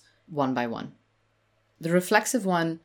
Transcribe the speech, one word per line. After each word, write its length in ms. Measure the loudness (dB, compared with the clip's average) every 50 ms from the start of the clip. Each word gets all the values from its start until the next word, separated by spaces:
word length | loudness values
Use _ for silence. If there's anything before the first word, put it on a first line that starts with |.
| _ _ _ _ _ -8
one 260 | -2 -2 0 0 0
by 140 | 0 -2 -2
one. 240 | -4 -6 -10 -12 -16 _ _ _ _ _ _ _ _ _ _ _ _ _ _ _ _ -8
The 100 | -2 2
reflexive 560 | 2 2 4 4 2 2 2 2 -2 0 0
one 320 | 0 0 0 0 -2 -4 -6